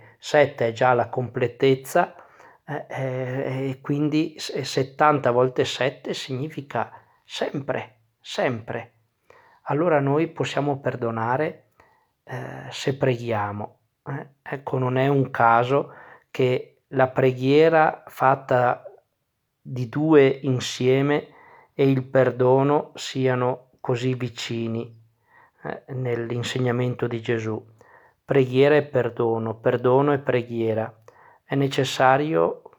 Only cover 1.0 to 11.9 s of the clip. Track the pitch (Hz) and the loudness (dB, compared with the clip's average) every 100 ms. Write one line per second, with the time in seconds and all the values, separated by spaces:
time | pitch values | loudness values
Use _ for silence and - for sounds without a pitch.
1 | 113 - 120 127 120 - 135 135 - 175 | 0 -4 -6 -4 -4 2 2 2 0 -2
2 | 180 - - - - _ - 147 - 127 | -2 -6 -20 -20 -20 _ -10 -10 -8 -8
3 | 135 127 127 131 131 131 135 131 - 143 | -6 -6 -6 -6 -6 -4 -6 -6 -4 -2
4 | 151 151 160 - - 190 135 - 131 - | 0 0 -2 -6 -10 -8 -6 -4 -4 2
5 | 151 147 135 120 127 139 131 - 127 - | 2 4 2 2 2 0 -2 -2 -4 -4
6 | 269 170 - 127 156 143 135 117 - - | -8 -10 -8 -8 -8 -10 -8 -6 -6 -10
7 | _ _ _ - - 151 135 - - _ | _ _ _ -8 -6 -6 -6 -6 -8 _
8 | _ _ - - 165 113 113 123 107 _ | _ _ -10 -4 -2 -2 -8 -10 -12 _
9 | _ _ _ _ _ _ - 143 175 147 | _ _ _ _ _ _ -4 -2 2 2
10 | 139 147 165 - 135 - 143 139 139 127 | 2 0 0 -4 -4 -2 -2 -4 -4 -4
11 | 117 113 113 135 156 - _ _ _ | -4 -2 -2 -2 -2 -8 _ _ _